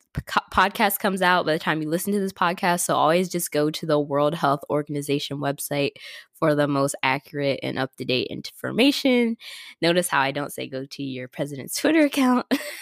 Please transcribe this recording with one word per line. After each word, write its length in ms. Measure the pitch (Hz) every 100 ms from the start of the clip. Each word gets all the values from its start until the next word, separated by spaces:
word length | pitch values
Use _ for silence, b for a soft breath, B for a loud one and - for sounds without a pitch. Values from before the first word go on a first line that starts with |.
| _
po-, 280 | - - - -
podcast 480 | - 190 - 208 -
comes 220 | 208 190
out, 240 | 180 180 160
by 80 |
the 60 | 156
time 220 | - 156
you 60 | 156
listen 240 | 170 202
to 80 | 202
this 140 | 190
podcast. 480 | - 175 185 185 175
So 140 | - 135
always 340 | 143 170 185
just 220 | 175 170
go 180 | 147 151
to 160 | 156 160
the 140 | 151
World 340 | 147 143 147
Health 280 | 165 139 143 -
Organization 680 | 143 147 147 143 143 - 139
website 540 | 139 143 - 143 143 - B B B
for 220 | _ 156 147
the 120 | 147
most 280 | 139 139 -
accurate 560 | 135 135 - 143 143 131
and 160 | 135 127
up-to-date 500 | 131 - - 127 -
information. 1120 | - - - 127 139 277 277 269 247 233 226 B B B B
Notice 280 | 165 175 175
how 100 | 143
I 120 | 135
don't 200 | 139 143
say 160 | - 131
go 180 | 135 139
to 180 | -
your 240 | 139 127 127
president's 480 | - 147 139 - -
Twitter 280 | 294 320 294
account. 420 | 285 254 247 -
<laughs> 220 | - - -